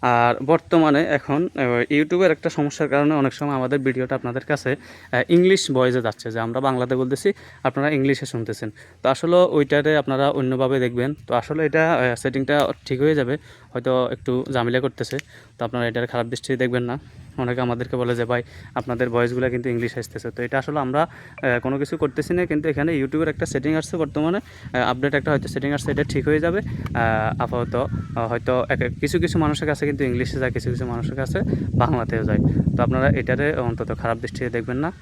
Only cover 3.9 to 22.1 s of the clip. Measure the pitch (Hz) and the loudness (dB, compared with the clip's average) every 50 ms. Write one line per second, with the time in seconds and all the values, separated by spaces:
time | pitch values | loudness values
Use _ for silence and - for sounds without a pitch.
3.9 | 127 127 127 123 135 131 - 123 120 131 - - 151 139 - 127 131 - - - | 0 0 -2 -2 -4 -4 -4 -4 -6 -6 -2 -2 -4 -2 0 -2 -4 -4 -6 -20
4.9 | - - - - - 123 127 - 170 170 180 185 190 190 - - 143 127 127 127 | -20 -20 -14 -4 0 0 2 4 6 6 6 6 4 4 2 0 2 2 4 4
5.9 | 123 127 117 117 107 - - 120 110 113 113 113 117 127 131 139 131 123 123 123 | 2 2 0 -2 -4 -4 -8 -6 -4 -4 -4 -2 -4 0 0 0 0 0 0 0
6.9 | 131 127 131 127 139 135 - 196 196 - - - - - - 135 127 - 139 147 | 0 0 0 -2 -2 0 0 0 0 0 -8 -20 -20 -4 -2 -2 0 0 0 0
7.9 | 156 139 135 135 139 - - - - 120 113 107 110 - - 107 101 - - - | 2 2 2 2 2 0 -2 -6 -6 -6 -6 -6 -6 -8 -8 -10 -10 -12 -20 -20
8.9 | - - - 123 135 - - 165 175 180 180 180 - 156 147 135 147 147 143 151 | -20 -4 0 0 0 2 2 4 6 6 6 6 4 2 2 4 2 2 4 4
9.9 | 156 151 139 - 135 131 139 143 139 139 135 127 131 127 135 127 135 135 127 123 | 2 2 2 0 0 2 2 2 2 2 0 0 2 2 2 2 2 2 0 0
10.9 | 120 123 120 135 151 - - - 120 120 117 - 151 156 160 151 135 160 160 165 | 0 0 -2 -2 -2 -6 -6 -2 -2 -2 0 -2 -4 -2 -2 0 2 2 2 4
11.9 | 170 127 127 127 120 113 - 135 127 135 135 127 143 147 139 - - - - - | 2 2 2 0 0 0 -2 -2 -2 -2 0 2 2 2 2 2 0 -6 -6 -6
12.9 | 139 127 139 151 160 147 131 120 139 147 - - - - - - - 127 120 131 | -2 0 2 2 4 2 2 0 -2 -4 -6 -14 -20 -20 -20 -10 -10 -6 -2 0
13.9 | 127 127 127 120 123 - - - 123 127 131 - 139 127 117 120 120 127 127 135 | 2 2 2 0 -2 -6 -4 -2 -2 -2 -2 -2 -2 0 0 2 0 0 0 -2
14.9 | - - 127 - - 135 - - - - - - - _ 123 113 120 123 120 117 | -4 -4 -8 -6 -6 -8 -8 -10 -18 -20 -20 -20 -10 _ -6 -4 -2 -2 -2 -2
15.9 | 113 120 120 120 - 120 117 117 123 127 - - 135 120 127 127 120 123 123 120 | -2 -2 -4 -2 -2 -2 -2 -2 -4 -8 -4 -4 -2 0 0 0 0 -2 -2 -2
16.9 | 123 139 - - - - - - - - 131 123 123 123 127 123 120 120 123 - | -6 -8 -10 -14 -20 -20 -20 -16 -8 -6 -4 -2 0 0 0 -2 0 -2 -4 -4
17.9 | - 127 123 120 123 117 120 113 123 120 117 - - - - - - 127 117 - | -2 -2 0 0 0 -2 0 -2 -2 -2 -2 -6 -14 -20 -20 -8 -8 -6 -4 -4
18.9 | 123 117 127 123 117 120 120 120 123 123 131 131 120 123 120 131 123 117 117 120 | -2 -2 -2 0 2 2 2 2 0 0 0 0 -2 -2 -2 -2 -2 -2 -2 -4
19.9 | - 131 113 - - - - 120 113 - 120 120 139 135 131 - 147 151 139 127 | -4 -6 -10 -8 -10 -10 -10 -10 -8 -6 -6 -2 -2 -2 -2 -2 -4 -2 -2 0
20.9 | 127 147 165 165 - - - - - - - 135 123 120 - 131 135 139 143 - | 0 0 0 0 -2 -16 -20 -20 -14 -4 0 0 0 2 0 -2 -2 -2 -2 -4
21.9 | - 156 151 147 | -2 -2 -2 -2